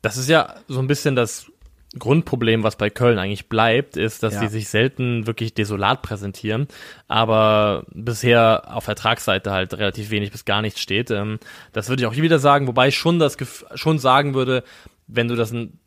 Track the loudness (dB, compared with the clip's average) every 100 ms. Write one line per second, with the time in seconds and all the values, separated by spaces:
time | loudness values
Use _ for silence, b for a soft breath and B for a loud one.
0 | -4 -4 2 2 2 -8 -8 -4 -2 0
1 | 0 0 0 -4 -16 _ -20 _ _ -6
2 | 2 2 2 -2 2 2 2 0 -4 2
3 | 2 2 0 -6 -4 2 4 2 0 -4
4 | -4 -2 -4 -2 -4 -4 -2 0 0 0
5 | -4 -2 -4 -6 -6 -4 -4 0 0 0
6 | -4 -8 -8 -8 -4 -4 -4 B B B
7 | _ 0 2 4 4 4 2 -2 -6 -10
8 | -8 -2 4 6 6 4 -2 -10 -8 -2
9 | -2 -2 0 -2 0 -4 -4 -2 -4 -4
10 | -6 -4 -4 -8 -4 -2 -2 -6 -4 -4
11 | -2 -4 -4 -8 B B B -10 -4 -2
12 | -2 0 2 4 4 4 2 2 2 2
13 | 0 2 2 0 -12 -12 -18 -4 -2 2
14 | 4 4 4 0 0 -2 B B B B
15 | -6 -2 0 0 -2 -4 -10 -14